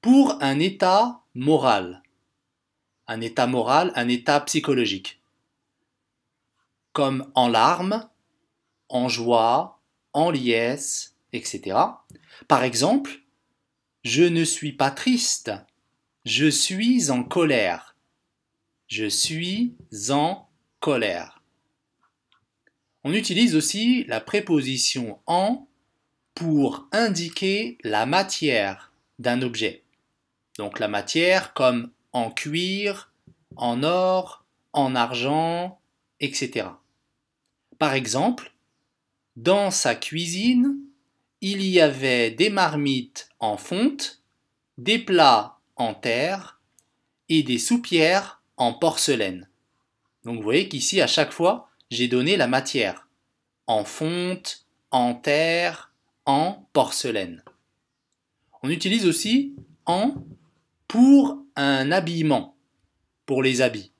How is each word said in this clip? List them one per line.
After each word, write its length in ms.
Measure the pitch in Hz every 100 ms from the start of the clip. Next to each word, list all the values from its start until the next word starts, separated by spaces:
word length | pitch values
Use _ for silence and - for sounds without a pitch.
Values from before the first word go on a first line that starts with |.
Pour 400 | 226 269 269 -
un 180 | 139 139
état 600 | 185 196 185 196 240 240 _
moral. 640 | 123 135 151 127 101 90 92 _ _ _ _ _ _ _ _ _ _ -
Un 120 | 113
état 280 | 117 117 123
moral, 440 | 127 117 143 180
un 120 | - 120
état 320 | 123 - 147
psychologique. 840 | 180 151 143 135 110 98 - - _ _ _ _ _ _ _ _ _ _ _ _ _ _ _ _ _
Comme 360 | - 139 135 135
en 140 | 131 120
larmes, 600 | 113 143 175 185 220 220 _ _ _ _ _ _ _ _
en 220 | 127 127
joie, 720 | 113 117 117 113 131 185 _ _ _ _
en 180 | 143 170
liesse, 840 | 147 123 113 117 147 - - - _ _
et 100 | 120
cetera. 640 | - 101 98 104 196 - _ - _ - -
Par 160 | 135
exemple, 560 | 127 110 151 277 - - _ _ _ _ _ _ _ _
je 180 | 113 123
ne 220 | 175 165
suis 260 | 160 - 151
pas 180 | - 135
triste, 600 | 135 254 240 - - - 101 _ _ _ _ _ _
je 260 | 113 113 151
suis 640 | 143 - 185 233 254 139
en 140 | 123
colère. 720 | 123 185 160 127 95 85 - _ _ _ _ _ _ _ _ _ _
Je 180 | 107
suis 680 | 107 - - 160 175 208 240 - - 107 110
en 360 | 139 160 190 _ _ _ _
colère. 640 | - 131 104 85 80 - _ _ _ _ _ _ _ _ _ _ _ _ _ _ _ _
On 100 | 139
utilise 400 | 196 214 180 240
aussi 520 | 156 147 196 233 254
la 160 | - 113
préposition 1000 | - 208 208 156 127 131 - 135 117 -
en 420 | - 175 202 269 - _ _ _ _ _ _
pour 520 | - 165 151 131 - -
indiquer 840 | 208 226 165 170 - 190 202 233 -
la 220 | 110 107
matière 880 | 123 175 196 - 151 117 98 95 - _ _ -
d'un 220 | 123 123
objet. 420 | 127 110 107 - _ _ _ _ _ _ _ -
Donc 220 | 104 -
la 100 | 104
matière 640 | 104 101 165 175 185 -
comme 360 | - 131 120 117 _ _
en 200 | 123 113
cuir, 840 | - 151 160 180 196 202 196 - _ - _ _
en 260 | - 120 120
or, 600 | 147 180 185 185 185 - _ _ _
en 200 | 151 139
argent, 840 | 127 120 123 131 151 165 170 180 - _ _ _ _
et 140 | 143
cetera. 480 | - 139 120 95 - _ _ _ _ _ _ _ _ _ _
Par 160 | 156
exemple, 600 | 135 117 123 196 247 - _ _ _ _ _ _ _ _ 113
dans 340 | 127 202 196
sa 240 | - 131
cuisine, 840 | 113 - 156 170 180 233 254 269 277 - _ _ _ _ _
il 220 | 196 202
y 180 | 190 180
avait 520 | 151 131 135 123 117
des 180 | 113 208
marmites 800 | 202 170 147 143 131 123 - - _
en 160 | 110
fonte, 680 | 104 - 180 254 277 - - _ _ _ _ _ -
des 220 | 123 220
plats 600 | - 180 143 113 104 _ _ -
en 160 | 117
terre 680 | 104 123 117 160 190 - _ _ _ _ _ _ _ -
et 120 | 160
des 160 | 131 120
soupières 840 | - 240 240 170 160 190 - - _ -
en 160 | 120
porcelaine. 760 | - 165 160 - 123 98 90 90 _ _ _ _ _ _ _
Donc 140 | 113 117
vous 40 |
voyez 240 | 107 147 196
qu'ici, 320 | 147 - 190
à 80 | 120
chaque 240 | - 147
fois, 380 | - - 247 - _ _
j'ai 200 | 117 123
donné 260 | 123 143
la 120 | 196 123
matière. 600 | 131 135 135 101 - _ _ _ _ _ _
En 200 | - 110
fonte, 800 | 104 - 156 175 180 185 - - _ _ _
en 240 | 131 123
terre, 800 | 120 - 147 165 170 175 165 - _ _ _
en 420 | - 139 170 202 _
porcelaine. 720 | 143 123 - 131 110 90 82 - _ _ _ _ _ _ _ _ _ _ _
On 80 | 131
utilise 360 | 165 196 220
aussi 500 | 185 165 208 254 277 - - _
en 300 | - 180 247 285 - - _ _ _ _ -
pour 580 | 226 262 277 - - -
un 360 | - 139 135 135
habillement, 680 | 185 165 165 156 131 - _ _ _ _ _ _ _ -
pour 160 | 131
les 180 | 131 123
habits. 300 | 123 107 95